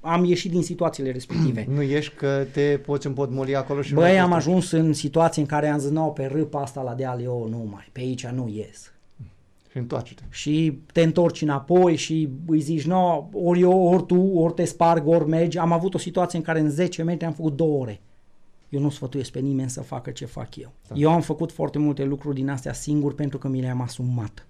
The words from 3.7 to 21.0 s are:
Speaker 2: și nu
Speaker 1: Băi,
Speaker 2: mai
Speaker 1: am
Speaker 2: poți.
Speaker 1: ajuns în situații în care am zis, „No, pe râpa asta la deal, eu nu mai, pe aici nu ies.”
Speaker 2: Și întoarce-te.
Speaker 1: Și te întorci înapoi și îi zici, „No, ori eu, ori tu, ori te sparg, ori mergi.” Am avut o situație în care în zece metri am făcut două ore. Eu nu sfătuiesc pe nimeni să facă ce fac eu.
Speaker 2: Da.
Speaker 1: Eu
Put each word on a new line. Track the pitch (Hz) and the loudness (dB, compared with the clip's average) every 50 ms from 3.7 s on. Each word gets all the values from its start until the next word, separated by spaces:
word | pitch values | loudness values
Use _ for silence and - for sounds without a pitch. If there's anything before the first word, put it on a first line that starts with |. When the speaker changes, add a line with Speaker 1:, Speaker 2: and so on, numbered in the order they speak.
| 143 139 143 | -4 -4 -2
Speaker 2:
și | - 143 | 0 2
nu | 147 | 4
Speaker 1:
Băi, | 165 175 | 6 6
Speaker 2:
mai | 185 190 | 6 6
Speaker 1:
am | 180 175 | 6 4
Speaker 2:
poți. | 175 165 143 147 | 4 2 2 2
Speaker 1:
ajuns | 180 185 175 - | 2 2 2 2
în | - 165 160 160 151 | 2 2 2 2 2
situații | 151 - 147 - 165 165 165 160 - 151 | 0 -2 -2 2 4 2 2 2 0 -2
în | 143 | 0
care | 156 147 147 151 | 0 0 0 2
am | 147 147 | 0 0
zis, | 135 143 | 0 0
„No, | 147 156 160 156 | 0 0 0 -2
pe | 151 - 139 | -2 -4 -6
râpa | 139 135 151 156 151 - 147 | -4 -2 -2 -2 -2 -2 -6
asta | 139 135 - 143 131 | -6 -6 -8 -8 -8
la | 123 120 | -6 -6
deal, | 123 135 131 123 120 120 | -4 -4 -4 -4 -6 -4
eu | 123 123 120 117 110 | -4 -4 -4 -4 -6
nu | 110 117 113 107 101 | -6 -6 -8 -8 -10
mai, | 101 - - - | -12 -18 -18 -12
pe | 131 | -8
aici | 127 127 127 - - | -6 -6 -6 -6 -8
nu | 120 120 127 127 113 104 | -8 -6 -6 -6 -6 -6
ies.” | 107 104 - - - - - _ _ _ _ _ - - - - _ _ _ _ _ _ _ | -8 -10 -12 -14 -20 -20 -20 _ _ _ _ _ -20 -20 -20 -20 _ _ _ _ _ _ _
Speaker 2:
Și | _ 131 | _ -8
întoarce-te. | 123 120 151 131 120 - - - - - | -6 -4 -6 -6 -6 -8 -14 -18 -18 -16
Speaker 1:
Și | - - - 147 151 156 160 160 151 - - _ - | -14 -8 -4 -2 0 2 2 0 0 -4 -12 _ 2
te | - 165 | 4 4
întorci | 160 156 175 175 170 165 - - | 4 4 4 2 2 2 0 -2
înapoi | 151 143 135 131 - 175 180 180 180 165 | -2 -2 -2 -2 2 4 6 6 6 4
și | 143 - - 160 160 156 143 131 135 165 | 2 -2 -2 -2 -2 -2 -2 -6 -10 -4
îi | 170 160 156 | 0 0 0
zici, | 143 135 165 156 143 | 0 0 -2 -2 0
„No, | 156 180 185 185 180 170 151 139 - - | 0 2 2 2 2 2 0 -2 -6 -6
ori | 208 185 175 175 175 | -2 2 2 4 6
eu, | 180 180 180 190 185 | 6 6 6 6 6
ori | 175 175 185 175 | 6 4 4 4
tu, | - 180 180 185 190 190 | 4 4 4 4 4 4
ori | 175 160 165 165 | 4 2 2 2
te | - - | 0 -2
sparg, | - - - 170 170 165 165 151 147 | -2 0 2 4 4 4 4 4 4
ori | 165 170 165 151 | 4 4 4 2
mergi.” | 160 160 165 170 143 180 | 2 2 2 2 0 0
Am | 165 170 170 | 0 2 2
avut | 165 165 190 185 | 2 0 0 -2
o | 180 | -2
situație | - 185 165 190 180 175 - 175 | -6 -4 -2 0 0 0 0 -4
în | 156 | -2
care | - 160 160 | 0 0 2
în | 156 151 | 2 2
zece | 143 147 180 180 180 - 165 | 2 2 0 0 0 -2 -2
metri | 165 175 160 165 | -2 -2 -2 -4
am | 165 151 | -6 -6
făcut | - 165 160 143 | -2 -4 -4 0
două | 135 165 160 151 143 | 0 0 0 2 0
ore. | 131 117 104 98 - - - - - _ - - - - - - - - | -2 -4 -10 -12 -16 -20 -20 -20 -20 _ -20 -20 -20 -20 -20 -20 -20 -8
Eu | - 139 | -4 -2
nu | 143 147 | 0 -2
sfătuiesc | 139 - - 127 127 143 127 - | -2 -4 -10 -8 -6 -6 -6 -6
pe | - 135 | -6 -4
nimeni | 131 139 139 131 131 127 | -4 -2 -2 -2 -4 -4
să | 127 131 123 | -8 -10 -10
facă | - - 127 - - | -10 -10 -10 -10 -10
ce | 127 - 135 | -12 -12 -12
fac | 120 - - 123 - - | -12 -12 -12 -12 -12 -14
eu. | - - - - - - - | -18 -18 -20 -20 -20 -20 -10
Speaker 2:
Da. | 117 | -2
Speaker 1:
Eu | 143 | 2